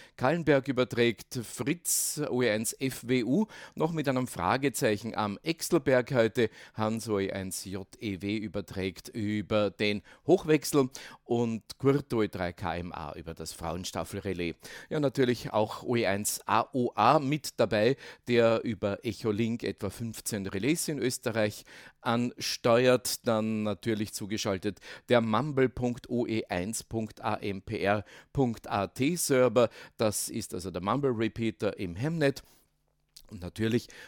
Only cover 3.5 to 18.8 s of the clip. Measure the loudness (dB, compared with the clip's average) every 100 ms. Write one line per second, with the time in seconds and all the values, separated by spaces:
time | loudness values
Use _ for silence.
3.5 | -4 -14 -2 -2 0 0 0 -2 -2 0
4.5 | 2 0 0 0 0 -4 -4 -4 -4 -6
5.5 | -6 0 2 4 2 4 2 2 4 0
6.5 | -2 -14 -4 -2 -2 0 0 0 -4 -6
7.5 | -8 -8 -10 -10 -8 -6 -4 -2 -2 -4
8.5 | -6 -8 -4 -4 -6 -12 -6 -2 -2 0
9.5 | 0 0 0 -2 -2 -6 -8 2 2 4
10.5 | 2 4 2 2 -2 -18 -14 -2 0 0
11.5 | -4 -8 -2 2 2 0 0 0 0 -4
12.5 | -4 -6 -4 -6 -10 -10 -10 -12 -10 -12
13.5 | -8 -6 -6 -6 -6 -6 -6 -6 -4 -4
14.5 | -6 -12 -16 -6 -2 0 2 2 2 0
15.5 | 0 0 -2 -2 0 2 0 -2 -4 2
16.5 | 2 2 0 -2 4 6 6 2 -2 -4
17.5 | 0 2 4 4 2 -6 -14 0 4 6
18.5 | 4 0 -2